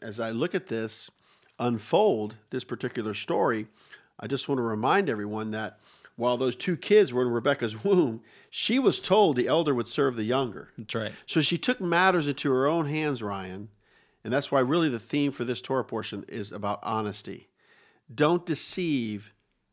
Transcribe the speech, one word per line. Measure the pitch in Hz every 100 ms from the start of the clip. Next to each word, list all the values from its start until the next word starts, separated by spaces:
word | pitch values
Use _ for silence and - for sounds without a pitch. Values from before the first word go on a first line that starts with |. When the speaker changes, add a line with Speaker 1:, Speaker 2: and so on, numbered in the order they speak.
Speaker 1:
as | 113 107
I | 113
look | 117 170 180
at | -
this | 113 110 - - _ _ _ _ -
unfold, | 120 113 - - 214 117 107 110 _
this | 131
particular | - 117 127 - 107
story, | 104 - 196 175 110 107 _ - - _ -
I | 113
just | 131 -
want | 135
to |
remind | 117 107 127 185 180
everyone | 110 104 107 110
that | 107 107 - - - - -
while | 120 120
those | 131 120
two | - 170
kids | - 208 165
were | 123
in | 127
Rebecca's | 117 139 135 117 110
<laughs> |
womb, | 196 185 143 113 - - _
she | - - 247
was | 247 -
told | - 214 196 127
the | 120
elder | 156 151 127
would | 113
serve | - 139 117
the |
younger. | 107 127 127 92 - -
Speaker 2:
That's | 107 113
right. | 107 - -
Speaker 1:
So | 165
she | 143 175
took | - -
matters | 175 170 190 180 147
into | 135 147
her | 127 139
own | 170 147
hands, | 156 151 127
Ryan. | 104 98 92 95 107 _ _ _ _ _
And | 110
that's | 131 139
why | 139
really | 127 165 160
the | 117
theme | - 147 143
for | 135 120
this | 120
Torah | - 135
portion | 113 113 104 104 -
is | 113 104
about | 104 101 104
honesty. | - 110 104 98 - 95 - _ _ _ _ _ -
Don't | 113 147 175 175
deceive | 151 - - 175 139 113 104 101 _ _ _ _